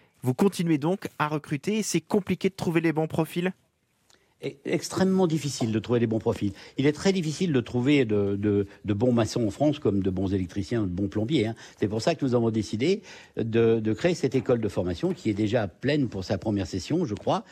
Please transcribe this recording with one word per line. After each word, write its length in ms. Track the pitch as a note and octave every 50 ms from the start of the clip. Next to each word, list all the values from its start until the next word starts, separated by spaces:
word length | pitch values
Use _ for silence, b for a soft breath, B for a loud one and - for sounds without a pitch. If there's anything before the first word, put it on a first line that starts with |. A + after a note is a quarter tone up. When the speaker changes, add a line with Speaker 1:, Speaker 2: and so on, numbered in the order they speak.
| b b b _
Speaker 1:
vous 120 | - B2 B2+
continuez 420 | - G3+ G3 - - F3 E3+ D#3
donc 320 | C#3 C#3+ E3 F#3+ - - - - -
à 100 | D3+ D3+
recruter 500 | D3+ D3 - - D#3 C3+ - G3 G#3+ A3
et 40 |
c'est 200 | G3 - - D#3+
compliqué 480 | - - - G#3 F#3 - F#3 - - F#3+
de 40 | -
trouver 280 | - - F#3+ D#3+ E3
les 100 | D#3+ E3
bons 140 | D3 D#3 D#3+
profils ? 460 | D#3 - E3+ D#3+ D3+ - F3 F3 F#3 - _ _ _ _ _ _ _ _ _ _ _ b b b b b _
Speaker 2:
est 160 | - - - - -
extrêmement 600 | C3+ C#3+ D3+ - - - - F#3+ F#3+ F#3+ F#3+ F#3
difficile 460 | D#3+ D#3+ D3+ C#3 C#3+ - - B2+ A2+
de 60 | G#2+ A2
trouver 220 | G2 - B2 A#2
les 60 | A#2
bons 120 | A2 G#2+ G#2+
profils. 340 | - A#2 G2+ - G#2 G2+ B B B B B
Il 100 | - C3+
est 60 | D3+
très 200 | D3 - - G3
difficile 400 | F#3+ F#3+ D3+ D#3 C#3 - F#3 F3
de 80 | C#3 B2
trouver 440 | A2 - B2 B2 A#2+ C#3 D3 C#3 B2+
de, 320 | G#2+ G#2+ G#2 G2+ G2 G2+
de, 300 | G2+ G#2 G#2+ G2+ G2+ G2+ B B B -
de 100 | - G#2
bons 180 | G2+ B2 B2+
maçons 340 | A#2+ A#2 A2 - - B2 A#2
en 40 | G2+
France, 280 | - - C#3+ D3+ D3 -
comme 240 | - A2+ G2 G2
de 80 | F#2+ F#2+
bons 220 | F2+ F#2 G2 F2+ G2+
électriciens, 480 | F#2+ F#2 F2 - G2+ F#2+ - B2+ A#2
de 60 | G#2 F#2
bons 200 | F2 F#2 G2+ G2
plombiers, 380 | - G#2+ G#2+ A#2+ D#3+ B2+ G2+
hein. 80 | A2+ A#2+ B B B B -
C'est 100 | C3 G2
pour 140 | G#2+ A2+
ça 120 | - E3+ E3
que 100 | - D3
nous 100 | C3 A#2+
avons 160 | A#2+ A2+ A2+
décidé 520 | G#2+ A2 G2+ - - G#2+ C3 E3+ G3 G#3 B B B B B B B
de, 440 | - A2 A#2 A2 A#2 A#2 A2+ A2+ A2+
de 120 | G#2+ A2
créer 220 | G#2+ - - F3+ E3+
cette 200 | - - B2+ -
école 260 | C3 - - B2 A#2
de 80 | G#2+ G2
formation 440 | - G#2+ F2 F2+ F2+ - E3 F#3
qui 180 | F3+ - - A2+
est 40 | G2+
déjà 340 | G2 A2 G#2 A#2 A#2+ G#2 F2+
pleine 400 | - _ - C3 D3+ D3+ C3 G#2+
pour 160 | - F#2+ F2+
sa 120 | - G#2+ F2+
première 280 | - A2+ G2+ G2+ F#2+
session, 380 | - - - - - D3 F3+ F3
je 80 | A#2 G#2
crois, 300 | - - C3 D#3+ F#3+ B B